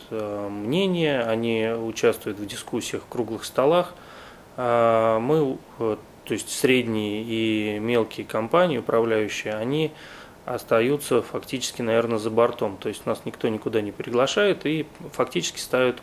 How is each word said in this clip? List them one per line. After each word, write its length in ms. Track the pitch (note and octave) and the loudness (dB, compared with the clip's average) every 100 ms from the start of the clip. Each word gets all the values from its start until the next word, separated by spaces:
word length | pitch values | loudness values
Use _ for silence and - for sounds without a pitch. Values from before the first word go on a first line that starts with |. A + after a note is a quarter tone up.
| - | -10
э, 380 | A2 G#2 G#2 G2+ | -8 -6 -6 -6
мнение, 720 | G#2 G#2+ E3 G3 F3+ D#3 C3+ | -6 -2 0 2 2 2 2
они 480 | A2+ A2+ A#2 A2+ A2 | 0 0 0 0 0
участвуют 680 | A#2 A2+ G#2+ A#2+ A2 - G2+ | -2 -4 2 2 2 -2 -6
в 80 | G#2 | -8
дискуссиях, 560 | A#2+ - A#2+ - G2+ | -10 -6 -4 -4 -6
в 60 | - | -6
круглых 360 | B2 A2 A2 | -6 -4 -6
столах. 500 | - - C3+ F3 E3+ - - - - - - - | -4 2 4 4 0 -6 -20 -20 -20 -20 -14 -4
А 600 | B2 A#2 A#2 A2+ A2+ A2+ | 2 4 6 6 4 2
мы, 360 | B2 D#3+ C#3 - - - | 2 2 2 -2 -8 -4
э, 180 | A2+ G#2+ - - | -2 -2 -6 -12
то 100 | - | -6
есть 160 | G#2+ - | -4 -4
средние 720 | - B2+ B2+ A2+ A2 G#2 G#2 | 2 4 4 2 -2 -2 -4
и 560 | A#2 A2+ A2+ G#2+ G#2+ G#2 | -2 0 0 0 0 -2
мелкие 480 | A2+ A#2+ A2 - G#2 | 0 0 0 -4 -4
компании, 500 | A2 A2+ E3+ F3+ B2+ | -4 2 2 4 0
управляющие, 800 | A2 A2+ A2+ A2 G#2+ - A2 | 2 2 4 2 0 -4 -6
они 360 | G#2+ A#2+ D3+ D3+ - - - - - | -4 -2 0 -2 -6 -18 -18 -20 -14
остаются 800 | - - - A2+ A#2+ A2 - B2 | -8 -6 2 2 4 0 2 0
фактически, 580 | - A2+ - C3 - - | 0 -6 -6 -6 -6 -4
наверное, 380 | A#2 A#2 A#2 A2+ | 0 2 2 0
за 120 | A2 | 0
бортом. 460 | A2+ A#2+ - A2 F#2+ | 4 2 2 -4 -4
То 140 | A2 | -8
есть 160 | G2 - | -6 -6
нас 160 | G#2+ | -6
никто 240 | A#2 - B2 | -8 -4 -2
никуда 320 | G#2+ - A2 | -2 -2 -2
не 120 | G#2 | -2
приглашает 760 | - - A#2+ C3+ - G#3 F3 D3 | -6 -2 2 2 4 2 2 -2
и 200 | D#3 D3 - D#3 | -2 -4 -12 -6
фактически 480 | - B2 F3 - - | -2 -2 -2 -4 -6
ставят 400 | - B2+ B2+ B2 | -2 2 2 0